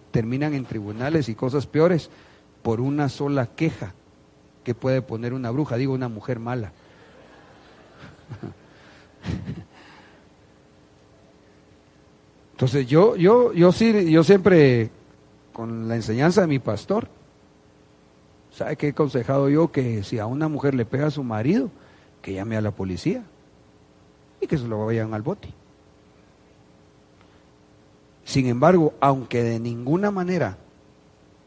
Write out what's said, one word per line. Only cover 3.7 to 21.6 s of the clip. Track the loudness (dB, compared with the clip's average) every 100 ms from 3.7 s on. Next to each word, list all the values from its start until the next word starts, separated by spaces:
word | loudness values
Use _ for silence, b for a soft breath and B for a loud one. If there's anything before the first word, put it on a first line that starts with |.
| -4 -12 -16 _ _ _ _ _ _
que | -8
puede | -4 -2 -2
poner | -4 -8 -6
una | -6 -4
bruja, | -4 -4 -2
digo, | -2
una | -4 -6
mujer | -8 -8 -8
mala. | -6 -6 -8 B B B B B B B B B B B -20 -20 -20 -20 -20
<laughs> | -16 -16 -18 -20 -20 -20 -20 -20 _ -10 -8 -10 -14 -16 B B B B B B _ _ _ _ _ _ _ _ _ _ _ _ _ _ _ _ _ _ _ _ _ _
Entonces | -4 0 0 2
yo, | 6 6
yo, | 6 6 6 4
yo | 6 6
sí, | 6 4 4 6
yo | 6
siempre, | 8 6 6 6 6 4 0 -8 -20 _ _ _ _
con | -12 -10 -8 -6
la |
enseñanza | -6 -4 2 2 4
de | 2
mi | 0
pastor, | -2 -4 -4 -4 -6 -14 _ _ _ _ _ _ _ _ _ _ _ _ _
¿sabe | -10 -8
qué | -4 -2
he |
aconsejado | 0 0 0 0 2 2
yo? | 2 2
Que | 0 -2 -4
si | -6 -6
a | -4
una | -4 -4
mujer | -2 -2
le | -2
pega | -2 -2 -2
a |
su | -2
marido, | -4 -2 0 0